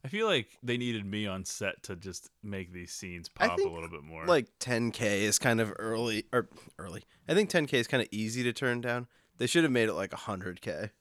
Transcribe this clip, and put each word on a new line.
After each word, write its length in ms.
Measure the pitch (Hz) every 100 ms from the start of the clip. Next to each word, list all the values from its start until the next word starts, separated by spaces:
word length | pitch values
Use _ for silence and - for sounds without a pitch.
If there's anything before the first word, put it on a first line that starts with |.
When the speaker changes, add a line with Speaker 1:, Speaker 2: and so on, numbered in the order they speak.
| 135
Speaker 1:
I 20 |
feel 200 | 202 220
like 280 | 160 107 -
they 160 | 120 120
needed 260 | 120 113
me 220 | 101 107 104
on 200 | 95 92
set 360 | - 98 -
to 120 | - 90
just 340 | 95 87 - _
make 280 | 107 98 87
these 200 | 90 85
scenes 360 | - 95 87 82 -
Speaker 2:
I 80 | -
Speaker 1:
pop 100 | 90
a 40 |
Speaker 2:
think, 100 | -
Speaker 1:
little 160 | 165 165
bit 140 | 165
more. 200 | 147 160 170
Speaker 2:
like, 220 | 165 117 _
ten 320 | - 120 117
K 320 | - 113 101
is 160 | 104 98
kind 200 | 131 113
of 140 | 107 -
early, 460 | 110 110 117 107 -
or 160 | 127 101 - - -
early. 280 | 82 90 - _ -
I 60 |
think 160 | 170 208
ten 160 | 180 147
K 140 | 131
is 80 | 117
kinda 180 | 135 110
easy 320 | 104 110 120
to 100 | 120
turn 280 | 113 131 120
down. 260 | 120 120 123 _ _ _
They 80 | 120
should 160 | 165
have 80 | 160
made 160 | 123 110
it, 40 |
like, 200 | 82 98
a 40 | -
hundred 440 | - 95 92 90
K. 300 | - 80 104 _